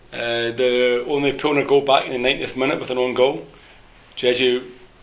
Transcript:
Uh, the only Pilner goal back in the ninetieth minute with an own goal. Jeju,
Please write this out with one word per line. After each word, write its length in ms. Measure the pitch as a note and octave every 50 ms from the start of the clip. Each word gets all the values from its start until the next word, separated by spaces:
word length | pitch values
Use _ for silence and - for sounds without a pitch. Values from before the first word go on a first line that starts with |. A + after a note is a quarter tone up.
| - -
Uh, 400 | - A#2+ A#2+ A#2 A#2 A#2 A#2 A#2 A2+
the 500 | B2 B2+ B2 B2 B2 B2 B2 B2 A#2+ B2 -
only 240 | D3 C#3 C#3+ C#3
Pilner 320 | C3+ - - D#3 C#3+ C#3+ C3+
goal 160 | C#3 C#3+ C#3
back 240 | C#3+ C#3 C3+ C3+ -
in 60 | C3+
the 60 | C3+ B2
ninetieth 380 | B2 C3 - - - A#2+ -
minute 220 | C3 C3 C#3 D#3 -
with 120 | B2+ -
an 80 | B2+ B2+
own 160 | B2 B2+ A#2
goal. 320 | A#2+ B2+ C#3 D#3 E3 - - - - - - - - - - - - - - -
Jeju, 480 | - B2+ B2 B2 B2 C3 B2+ B2 B2+ B2+ - - - - - - -